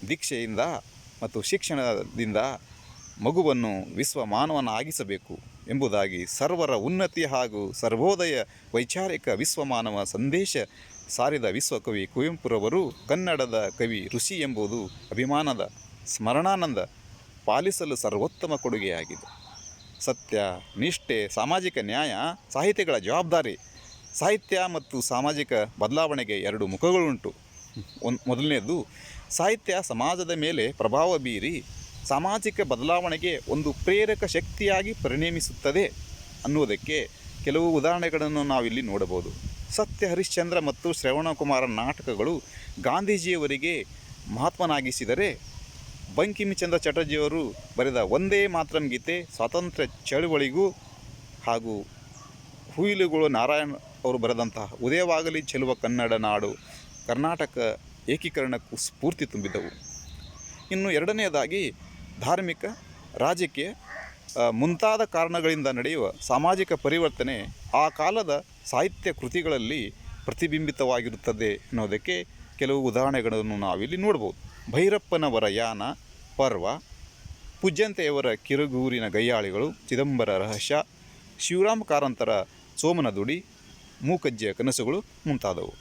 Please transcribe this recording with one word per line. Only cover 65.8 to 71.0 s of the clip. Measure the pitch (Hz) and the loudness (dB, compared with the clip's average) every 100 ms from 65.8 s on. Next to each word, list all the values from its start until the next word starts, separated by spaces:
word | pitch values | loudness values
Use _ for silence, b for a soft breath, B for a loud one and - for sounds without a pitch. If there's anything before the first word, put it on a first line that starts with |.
| 127 160 104 - - | -2 0 -2 -2 0
ಸಾಮಾಜಿಕ | 127 160 185 190 | 2 4 2 2
ಪರಿವರ್ತನೆ | 156 143 160 165 123 127 127 98 - - 127 | 0 2 2 2 0 -4 -2 -8 -12 -2 2
ಆ | 151 | 2
ಕಾಲದ | - 156 214 190 143 - - - | 2 0 0 0 -2 -2 -16 -4
ಸಾಹಿತ್ಯ | 127 175 - - | 0 0 0 -4
ಕೃತಿಗಳಲ್ಲಿ | 160 127 175 160 143 113 147 101 - - - | -4 -4 -2 0 0 0 -4 -6 -10 -14 -10
ಪ್ರತಿಬಿಂಬಿತವಾಗಿರುತ್ತದೆ | - 120 170 151 156 131 131 123 | -8 -2 -2 0 -2 0 2 2